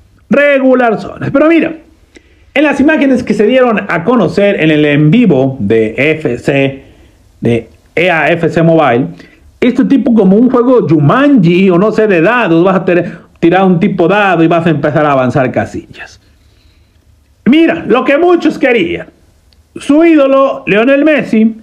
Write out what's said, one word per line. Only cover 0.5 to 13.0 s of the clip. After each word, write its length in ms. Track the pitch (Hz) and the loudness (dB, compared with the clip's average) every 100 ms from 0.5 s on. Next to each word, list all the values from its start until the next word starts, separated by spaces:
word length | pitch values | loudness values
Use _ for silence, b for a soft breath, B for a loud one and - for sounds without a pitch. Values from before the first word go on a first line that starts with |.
| 277 262 254 240 202 - - - | 2 2 2 0 -2 -6 -10 -4
Pero 160 | 277 302 | 0 2
mira, 260 | 330 330 - - _ _ b b b b | 2 -2 -6 -20 _ _ b b b b
en 100 | 262 | -2
las 160 | 294 262 | -2 0
imágenes 420 | 277 311 277 254 | 0 0 0 0
que 120 | - | -2
se 120 | 208 214 | -2 2
dieron 360 | 262 247 202 - | 2 2 0 -4
a 160 | 170 | -4
conocer 560 | 170 247 175 - 202 196 | -2 0 0 0 0 0
en 100 | 160 | 0
el 140 | 151 151 | 0 0
en 260 | 147 151 | 2 2
vivo 460 | 220 226 131 131 127 | 2 2 2 -2 -4
de 340 | 101 113 110 110 | -2 0 0 -2
F 400 | 143 156 147 120 | -2 -2 -4 -6
C, 440 | - 139 135 135 B B B B B _ | -4 -2 -2 -6 B B B B B _
de 280 | 120 117 - _ _ | -4 -4 -6 _ _
E 160 | - 180 | -4 -2
A 200 | 165 147 | 0 0
F 200 | 170 165 | -2 -2
C 140 | 170 | 0
Mobile, 440 | 165 160 143 120 160 B B B B _ | 2 2 2 0 -4 B B B B _
este 260 | 247 240 196 | -2 0 0
tipo 280 | 269 233 | 0 0
como 240 | 220 185 202 | 2 2 4
un 120 | 254 | 2
juego 380 | 247 240 247 151 | 2 2 0 2
Jumanji 840 | 156 143 254 285 269 165 175 196 | 0 2 2 2 2 2 2 2
o 80 | 175 | 2
no 140 | 214 | 0
sé 160 | 214 214 | 0 0
de 140 | 175 | 2
dados, 420 | 175 240 202 165 | 0 0 0 0
vas 140 | 190 185 | 0 0
a 80 | - | 0
tener, 320 | 175 | -2